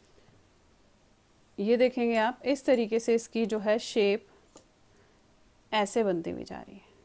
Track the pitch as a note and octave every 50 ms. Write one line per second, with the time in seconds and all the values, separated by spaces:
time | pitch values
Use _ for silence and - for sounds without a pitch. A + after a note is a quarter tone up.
0 | _ _ _ - _ _ _ _ _ _ _ _ _ _ _ _ _ _ _ _
1 | _ _ _ _ _ _ _ _ _ _ _ - G3+ G#3 A#3+ A#3 B3+ B3+ B3 B3+
2 | A#3+ A#3 A#3 A3+ G#3+ A#3 B3+ - - B3+ C#4+ C#4 - - C4+ A#3+ A#3 G#3 A3 A#3
3 | A3+ - A3+ A3+ A3+ - - A3+ A3+ G3+ A3 G#3+ G3 A3 G#3+ A#3 A#3 - - A#3+
4 | G3+ G3+ G3 A3 - - - - _ _ - - - _ _ _ _ _ _ _
5 | _ _ _ _ _ _ _ _ _ _ _ _ _ _ - G#3+ G#3 G3 - A#3
6 | A3+ G3+ F#3 E3+ E3 E3+ - - - - - - - - - G3 - _ _ _
7 | _